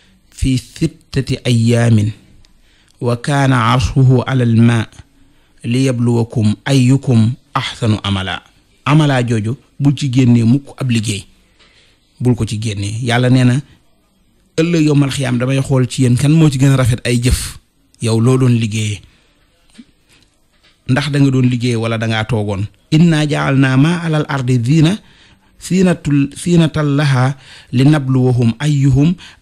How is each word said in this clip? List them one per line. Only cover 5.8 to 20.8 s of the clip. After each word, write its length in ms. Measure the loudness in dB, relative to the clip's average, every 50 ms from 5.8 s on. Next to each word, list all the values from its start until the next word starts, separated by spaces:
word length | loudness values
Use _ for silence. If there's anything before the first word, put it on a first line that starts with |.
| 0 -2 -2 -2 -2 0 0 0 -2 -2 -2 -2 0 0 -2 -2 -4
ayyukum 680 | -2 0 2 4 4 2 2 0 2 2 2 2 2 0 -4 _ _ -8
ahsanu 460 | -8 -6 -8 -8 -6 -2 -2 -2 -2 -2
amala." 380 | -4 -4 -4 -4 -6 -8 -10 -12 _ _ _ _ _ _ _ -4
Amala 380 | 0 2 2 2 2 0 0 -2
jooju 340 | -2 -2 -4 -4 -4 -6 -8 _ _ _ -4
bul 140 | -2 -2 0
ci 140 | -2 -2 -2
génnee 340 | 0 2 2 4 4 4 4
mukk 300 | 2 2 0 -2 -6 -12 -8
ab 80 | -4 -4
liggéey, 340 | -2 -2 -4 -4 -6 -8 -10 -16 _ _ _ _ _ _ _ _ _ _ _ _ _ _ _ _ _ -4
bul 160 | -2 -2 -2
ko 100 | -2 -2
ci 120 | -6 -6 -6
génnee. 400 | -6 -8 -8 -8 -8 -8 -8 -8 -4
Yàlla 260 | -2 -2 0 0 2
nee 140 | 2 2 2
na, 180 | 2 0 0 -4 -8 _ _ _ _ _ _ _ _ _ _ _ _ _ _ _ _ _ -4
"Ëllëg 280 | -2 0 0 0 2 2
yawmal 240 | 2 2 0 0
xiyaam 260 | -2 -6 -6 -4 -4 -4
damay 240 | -2 -2 -2 -2
xool 260 | -2 0 0 0 0 -2
ci 140 | -2 -2 0
yéen 140 | 0 0 2
kan 120 | 2 2
moo 180 | 2 4 4 2
ci 80 | 2 2
gën 140 | 2 2 2
a 20 | 2
rafet 240 | 2 0 -2 -2 -2
ay 120 | -2 -2 -2
jëf." 360 | 0 0 -2 -2 -4 -6 -14 -18 _ _ _ _ _ _ _ _
Yow 180 | -4 -2 0 0
loo 180 | 2 2 2 2
doon 180 | 2 2 2 2
liggéeyee? 440 | 0 -2 -4 -6 -6 -6 -8 -10 -14 _ _ _ _ _ _ _ _ _ _ _ _ _ _ -20 -20 _ _ _ _ _ _ _ _ _ _ _ _ _ _ _ _ _ _ _